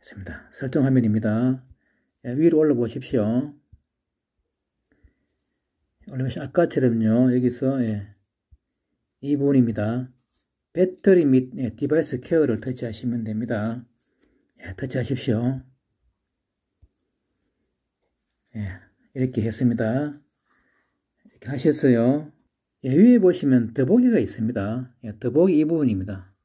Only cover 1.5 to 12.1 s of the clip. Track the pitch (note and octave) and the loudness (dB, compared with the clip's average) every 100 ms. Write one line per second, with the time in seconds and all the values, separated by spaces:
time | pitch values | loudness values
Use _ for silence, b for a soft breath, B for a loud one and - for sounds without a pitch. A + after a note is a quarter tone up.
1.5 | C3 _ - _ _ _ _ B2+ B2+ E3 | -2 _ -20 _ _ _ _ -8 2 2
2.5 | D#3+ D#3 B2 A#2 C3 B2+ B2+ G#2 A#2+ D3 | 4 2 2 -2 -6 -4 -2 0 0 -4
3.5 | - _ _ _ _ _ _ _ _ _ | -12 _ _ _ _ _ _ _ _ _
4.5 | _ _ _ _ _ _ _ _ _ _ | _ _ _ _ _ _ _ _ _ _
5.5 | _ _ _ _ _ - C3 C3 - C#3 | _ _ _ _ _ -14 -6 -6 -6 -4
6.5 | - E3+ - B2+ A2+ A2 A2+ B2+ B2 B2 | 0 0 2 2 2 2 4 4 2 0
7.5 | A#2+ C3 C3+ A#2 G#2 G2+ _ _ _ _ | -2 -4 -2 -4 -4 -8 _ _ _ _
8.5 | _ _ _ _ _ _ _ C#3 C#3+ C#3 | _ _ _ _ _ _ _ -4 0 2
9.5 | C#3 A#2 G#2+ G#2+ A#2+ C3 _ _ _ _ | 4 2 0 -2 -4 -8 _ _ _ _
10.5 | _ _ - F#3 - G#3+ F#3 D3 B2+ B2+ | _ _ -2 -2 2 4 4 6 2 0
11.5 | - B2 - C#3 D3+ C#3+ | -8 -8 -6 -2 0 0